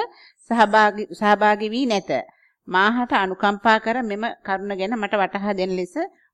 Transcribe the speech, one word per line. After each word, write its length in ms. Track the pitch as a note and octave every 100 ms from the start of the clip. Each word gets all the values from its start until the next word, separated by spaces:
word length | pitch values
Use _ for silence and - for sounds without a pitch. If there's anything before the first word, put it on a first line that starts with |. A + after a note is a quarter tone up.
| A4+ - - _ -
සහභාගී, 580 | A#3 G#3 A3 G#3+ G3+ G#3
සහභාගී 600 | - G#3 G3+ G#3+ G#3 G#3+
වී 140 | A#3 C4+
නැත. 240 | A3 - C3+ - _ _ _ -
මාහට 440 | F3+ G3+ A#3+ A#3+
අනුකම්පා 640 | - F#3+ F#3 G3+ G#3 A#3 A3
කර 180 | A3+ A#3+
මෙම 220 | A3+ G3+ A3 -
කරුණ 340 | - F#3+ G3+ G3
ගැන 180 | F#3+
මට 200 | A#3+ G3+ G#3+
වටහා 380 | F#3 G3+ G#3
දෙන 200 | G3 F#3+ F#3
ලෙස 200 | F3+ D4+ F#4+ - _